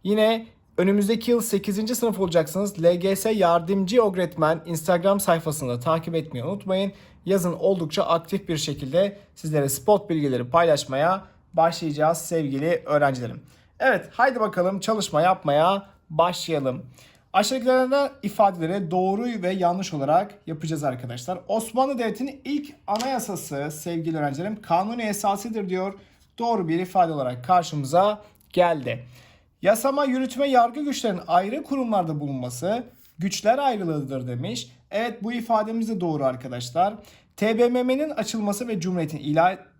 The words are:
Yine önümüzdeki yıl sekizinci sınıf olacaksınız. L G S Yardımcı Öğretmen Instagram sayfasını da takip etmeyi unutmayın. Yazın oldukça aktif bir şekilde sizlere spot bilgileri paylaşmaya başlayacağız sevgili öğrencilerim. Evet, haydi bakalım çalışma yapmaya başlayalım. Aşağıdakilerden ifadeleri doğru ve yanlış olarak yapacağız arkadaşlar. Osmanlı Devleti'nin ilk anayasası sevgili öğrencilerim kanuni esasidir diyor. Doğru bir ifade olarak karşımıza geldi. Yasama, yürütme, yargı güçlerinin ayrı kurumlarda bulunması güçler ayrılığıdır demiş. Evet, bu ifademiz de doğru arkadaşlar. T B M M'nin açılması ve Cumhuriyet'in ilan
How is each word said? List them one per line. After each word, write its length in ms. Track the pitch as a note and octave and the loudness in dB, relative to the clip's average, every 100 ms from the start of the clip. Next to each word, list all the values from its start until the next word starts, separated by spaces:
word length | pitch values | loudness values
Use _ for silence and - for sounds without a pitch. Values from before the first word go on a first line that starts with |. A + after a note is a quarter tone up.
Yine 440 | F#3 G#3+ A3 A3+ A3+ _ _ - | 0 2 4 2 -4 _ _ 0
önümüzdeki 540 | F#3 G3+ G3+ A3+ A#3 | 2 4 2 0 2
yıl 100 | A#3+ | 2
sekizinci 540 | A3 G3 G3+ G3+ A3 | 2 -2 -2 -4 -2
sınıf 240 | B3 A#3 F#3 | 0 0 0
olacaksınız. 640 | F#3 E3 D#3 F#3+ G3+ G3 | 2 2 2 -2 -4 2
L 120 | E3+ | 4
G 200 | F3 F#3+ | 4 0
S 160 | F#3+ A3+ | 0 0
Yardımcı 720 | G#3+ E3+ E3+ E3 G3 F#3 A#3+ | 4 4 4 2 0 4 4
Öğretmen 580 | G#3+ F#3 E3+ D#3+ D#3 D#3+ | 4 0 -4 0 0 0
Instagram 540 | E3+ D#3+ E3+ F3 F#3+ G3+ | -4 -4 0 2 2 2
sayfasını 500 | G3 E3 D#3+ C#3+ B2+ | 2 0 0 -6 -4
da 100 | A#2+ | -4
takip 360 | D#3+ E3 E3 | 0 0 0
etmeyi 300 | E3 D#3+ D#3 | -4 -4 -8
unutmayın. 460 | D3 G3+ F#3 F#3 G3 - - - | -6 -6 -2 -2 -2 -6 -20 -12
Yazın 280 | F3 G3 F3 | 0 0 0
oldukça 500 | - E3 F#3+ D#3 G3 | 0 0 0 -2 -2
aktif 460 | - E3+ E3 G3 G3+ | 0 0 -2 -6 -4
bir 80 | D#3 | -4
şekilde 600 | D#3 C#3+ C3+ E3 G3+ G3 - | -4 -6 -2 2 0 -2 -20
sizlere 340 | - D#3+ D3+ C#3 | -10 -2 0 0
spot 400 | - - G#3 G#3 | 0 2 2 2
bilgileri 400 | D#3+ C#3+ B2 A#2+ | 0 0 0 2
paylaşmaya 760 | E3 E3+ C#3+ B2 C3 D#3+ F#3+ - _ _ | 4 6 4 2 0 2 0 -4 _ _
başlayacağız 640 | E3+ E3 E3 D#3+ C#3+ D3+ E3 | 2 2 2 -6 0 0 0
sevgili 680 | - E3 D3 C3+ D#3+ E3+ | -2 -2 -2 -2 0 -2
öğrencilerim. 580 | - D3 C#3+ B2+ A#2 A2+ - _ _ _ | 0 2 2 0 -8 -10 -18 _ _ _
Evet, 300 | C4 G3 - | 2 2 -2
haydi 280 | - C4 A#3+ | 2 2 2
bakalım 400 | G#3+ F3+ F3+ G3 | -2 2 0 0
çalışma 420 | A3 G#3+ - D3+ | -2 -2 0 2
yapmaya 680 | F3 F#3 D#3 C#3+ E3+ G3 G3 _ _ | 2 2 2 4 4 2 -4 _ _
başlayalım. 760 | D#3 E3+ F3 - D3+ C3 B2+ - - - _ _ | 0 2 0 -4 -2 -2 -4 -12 -20 -20 _ _
Aşağıdakilerden 760 | F#3+ G#3 C4 A#3+ B3+ B3+ C#4 C#4 - | 0 2 0 2 2 4 2 0 -4
ifadeleri 680 | G3+ - G3+ F3+ D#3+ G3+ E3+ | -8 2 2 2 -4 -4 -2
doğru 320 | F3+ F#3 G3+ | 0 0 0
ve 280 | A#3+ A3 F3 | -4 -4 -4
yanlış 420 | F#3+ F3 F#3+ F3+ | 0 0 0 -4
olarak 420 | D3+ C3+ E3 G3+ - - | -4 2 2 2 -10 -12
yapacağız 360 | D#3 D#3+ D#3 | -8 -6 -4
arkadaşlar. 560 | C#3+ B2 B2 A#2+ - F3+ - | -4 -4 -10 -10 -8 -8 -4
Osmanlı 520 | G#3+ A3 B3 C4+ B3 | -4 -2 0 0 0
Devleti'nin 420 | A3+ - C4+ C4+ | -4 -4 -8 -8
ilk 280 | - D4 - - - | -6 -6 -6 -14 -4
anayasası 840 | G#3+ B3+ B3+ - E3+ - C#3 D3 | -4 -2 -4 -6 -8 -8 -6 -6
sevgili 460 | D3+ F3 E3+ D#3+ D#3+ | -8 -8 -6 -4 -2
öğrencilerim 440 | D3 C#3 F#3+ G#3+ | -4 -4 -8 -8
kanuni 400 | - E3+ G#3 A#3+ | -2 0 0 -4
esasidir 680 | G#3+ G3+ G3+ G3+ A#3+ A3 F#3+ | -4 -2 -2 -2 -4 -6 -4
diyor. 240 | F#3 G3 F#3+ - _ _ - | -4 -4 -8 -20 _ _ -6
Doğru 280 | A#3 A3+ E3 | -2 0 0
bir 120 | E3 | -2
ifade 320 | F3+ F#3+ E3+ | 0 2 2
olarak 340 | D3+ B2+ B2 | 2 -4 -6
karşımıza 760 | B2 F3+ E3 D3 C3 E3+ G3+ G#3 - _ _ | 2 2 2 -4 2 4 4 0 -10 _ _
geldi. 520 | F3+ F3 D#3+ A#2 A#2 - - - _ _ _ | 2 2 2 -4 -8 -10 -20 -20 _ _ _
Yasama, 440 | F3+ A3+ C4+ C#4 | 2 2 2 2
yürütme, 420 | C#4 B3+ C4 B3 C#4 | 0 0 -2 -2 4
yargı 340 | B3+ A#3+ B3 | 4 4 0
güçlerinin 400 | C#4+ B3+ A3 F3+ - | -4 -2 -2 -2 2
ayrı 360 | F3 G3 C#4 | 2 2 -6
kurumlarda 560 | - C#4 A#3+ G#3 E3 D3 | -4 -4 0 0 0 -4
bulunması 640 | C#3+ C3 B2 A#2+ F3 A#3 A#3 _ _ - | -4 -6 -6 -6 -4 -4 -6 _ _ -8
güçler 380 | F#3 - G#3 B3+ | -6 0 2 2
ayrılığıdır 720 | C#4 G#3+ F3 D3+ C3+ C3 B2 | 2 0 -2 -4 -4 -6 -6
demiş. 440 | A#2+ F3+ B3 - _ _ | -6 -6 -8 -12 _ _
Evet, 320 | G3+ A#3 A3+ | -4 -4 -6
bu 100 | G#3+ | -6
ifademiz 560 | A#3+ A3+ G#3+ G#3+ A3+ A3+ | -6 0 0 0 -4 -4
de 120 | G3+ | -2
doğru 240 | F3 D3+ | -2 0
arkadaşlar. 680 | C3+ B2 C3 B2 B2 D#3+ G3 A3 - - _ | -2 -2 -8 -8 -4 0 0 -2 -18 -20 _
T 240 | - G#3 A3+ | -2 0 4
B 100 | A#3+ | 2
M 140 | B3 | 2
M'nin 260 | B3+ C4 D#4 | 0 0 -2
açılması 580 | - G#3 A3 G#3 G3+ A#3+ | -4 -4 -2 -2 -4 -4
ve 120 | G3+ | -4
Cumhuriyet'in 380 | F3+ F3+ D#3 D#3 | -2 -2 -4 -4
ilan 400 | D#3 D#3 F3 F#3+ - | 0 4 4 0 -12